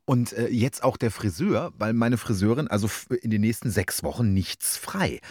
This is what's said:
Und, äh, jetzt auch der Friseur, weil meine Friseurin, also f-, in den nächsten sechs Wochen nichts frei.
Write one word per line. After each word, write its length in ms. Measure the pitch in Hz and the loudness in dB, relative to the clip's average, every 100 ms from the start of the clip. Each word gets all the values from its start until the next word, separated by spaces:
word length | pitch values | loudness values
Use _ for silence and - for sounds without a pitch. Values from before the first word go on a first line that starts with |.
Und, 280 | - 123 117 | 0 0 0
äh, 140 | 107 117 | -2 0
jetzt 380 | 120 117 - | 2 0 2
auch 120 | 131 - | -2 0
der 140 | 117 | -2
Friseur, 640 | - 107 80 196 113 170 - | 0 -2 0 0 0 -2 -4
weil 160 | 107 | 0
meine 260 | 117 117 123 | 2 2 0
Friseurin, 500 | - 98 101 120 151 | 0 2 2 2 0
also 180 | 104 107 | 0 0
f-, 220 | - - 123 | -4 -4 -4
in 100 | 113 | 0
den 100 | 107 | 2
nächsten 280 | 107 117 - | 2 0 0
sechs 340 | 101 92 - | 0 0 -2
Wochen 280 | 73 76 113 | -6 0 2
nichts 440 | 95 - - - - | 2 0 -4 -6 -6
frei. 420 | - 190 185 - - | -6 -2 -2 -4 -12